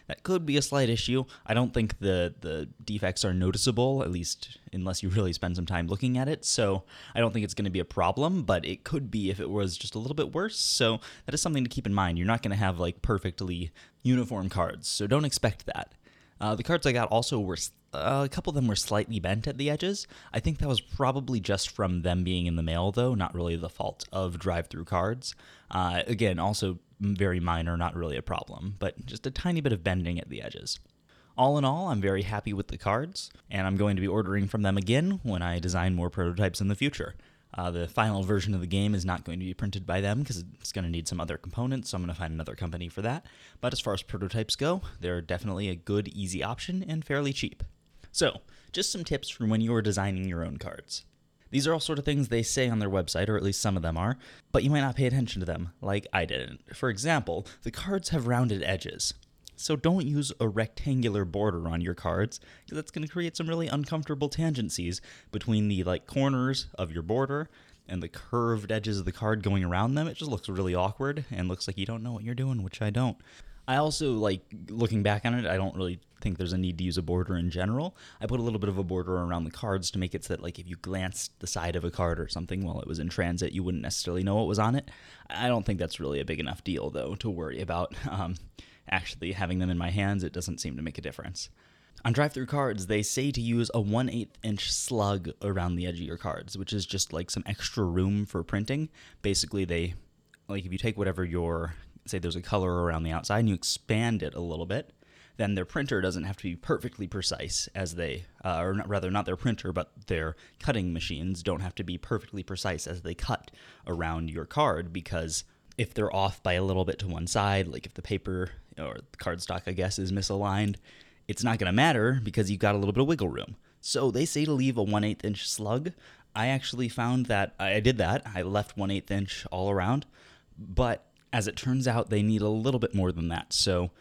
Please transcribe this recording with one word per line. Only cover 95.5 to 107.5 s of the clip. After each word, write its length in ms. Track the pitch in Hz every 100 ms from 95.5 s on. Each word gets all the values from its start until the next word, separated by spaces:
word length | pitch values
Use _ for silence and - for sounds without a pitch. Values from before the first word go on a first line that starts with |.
| 92 87 87
the 100 | 87
edge 140 | 85
of 60 | 87
your 100 | 85
cards, 400 | 85 80 85 95
which 160 | 95
is 140 | 104 90
just, 260 | 95 -
like, 180 | 80 90
some 120 | -
extra 400 | - 104 - -
room 400 | 92 87 95 104
for 180 | 104 90
printing. 460 | 82 101 107 139 156 - - -
Basically, 460 | 104 95 85 101 90
they, 260 | 85 85 87 - _ _ - -
like, 160 | 98
if 80 | 90
you 60 | 92
take 180 | 113 104
whatever 260 | 95 87
your, 520 | 90 85 85 82 82 80 - - -
say 120 | 95
there's 160 | 85
a 60 | 87
color 420 | - 104 92 87
around 200 | 87 80
the 80 | 80
outside 300 | 82 - 104
and 100 | 113
you 40 |
expand 680 | 92 - - - 110 117 110
it 100 | 78
a 60 | 71
little 240 | 85 82
bit, 300 | 85 110 - - _ - - -
then 180 | 101
their 120 | 98 90
printer 340 | - 139 110
doesn't 240 | 92 90
have 140 | 80 98
to 60 |
be 120 | 98 85
perfectly 500 | - - 120 - 95
precise 600 | 101 - - 71